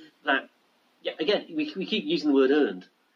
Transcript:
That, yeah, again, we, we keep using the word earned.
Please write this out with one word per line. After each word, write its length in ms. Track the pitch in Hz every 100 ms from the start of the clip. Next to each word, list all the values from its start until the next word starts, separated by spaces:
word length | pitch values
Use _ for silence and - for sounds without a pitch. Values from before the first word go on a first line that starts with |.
| - _ 147
That, 240 | 135 - _ _ _ _ _
yeah, 100 | 170 -
again, 280 | 160 202 - 156
we, 160 | 151
we 120 | 190 180
keep 180 | -
using 240 | 98 160 147
the 60 |
word 160 | 135 131
earned. 340 | 147 120 90 - _ _